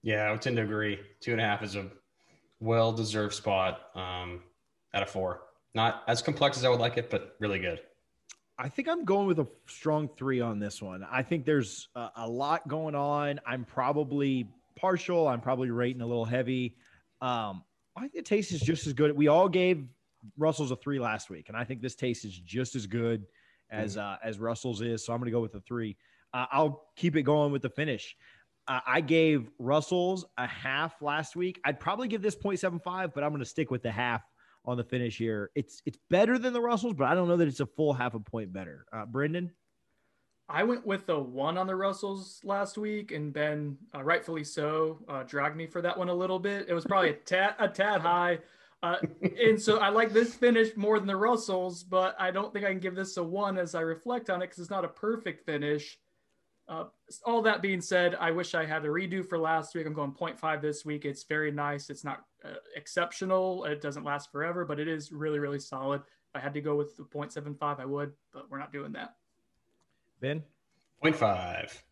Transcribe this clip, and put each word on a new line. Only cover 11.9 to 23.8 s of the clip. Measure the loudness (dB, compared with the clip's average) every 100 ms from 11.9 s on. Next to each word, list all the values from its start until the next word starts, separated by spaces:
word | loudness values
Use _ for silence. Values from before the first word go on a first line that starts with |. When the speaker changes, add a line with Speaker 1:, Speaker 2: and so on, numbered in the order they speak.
| -10
Speaker 2:
a, | -10 -8
a | -6
lot | -2 0 0 -2
going | -6 -4
on. | -2 0 0 0 -4 -6
I'm | -6
probably | -4 -2 0 2 0 0 2 0 -4 -12 _ -2
partial. | 0 2 2 2 4
I'm | 2
probably | 0 0 0
rating | 0 0 0
a | -2
little | -2 0
heavy. | 0 0 0 -2 -6 _ _ _ _
Um, | -2 -2 -2 -8 _ _ _ -12
I |
think | -10
the | -10
taste | 0 0 0
is | -2
just | 0 0 -2
as |
good. | 2 2 6
We | 6
all | 8 6
gave | 6 4 2 -2 _ _ _ -18 0
Russell's | 0 2 -2
a | -2
three | -2 -2
last | -2 -4 -8
week, | -14 -10
and | -8
I |
think | -6 -6
this | -8 -2
taste | -2 -2 -6
is | -14
just | -6 -4 -4 -4
as | -4
good | 0 0 0 -4 _ _ _ _
as, | -6